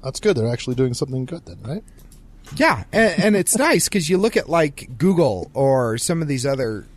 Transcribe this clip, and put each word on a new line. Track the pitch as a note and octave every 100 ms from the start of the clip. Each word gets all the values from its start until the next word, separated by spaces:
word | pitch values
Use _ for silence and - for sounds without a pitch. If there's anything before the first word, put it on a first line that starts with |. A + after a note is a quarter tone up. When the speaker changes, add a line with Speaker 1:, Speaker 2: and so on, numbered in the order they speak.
Speaker 1:
that's | C3 -
good. | G#3+ C#3+
They're | A2+
actually | A#2+ - B2
doing | C3
something | A#2 C#3+ C3 B2+
good | E3 -
then, | F2
right? | A2+ F3+ - - - - - - - D3
Speaker 2:
Yeah, | D#4 A#2+ -
and, | G3 A3 G#3+
and | G3 G#3
it's | - A3
Speaker 3:
<laughs> |
Speaker 2:
nice | D4+ F3+ -
'cause | G3+ D#3
you | F#3
look | G#3+ A3+
at, | -
like, | E3 D#3 - - A#2+
Google | F3+ F3 D3 F#2 -
or | - C3+ C3 A#2+ A2+
some | - E3
of | D#3
these | C3 C3+
other | C#3 A#2 G#2+ -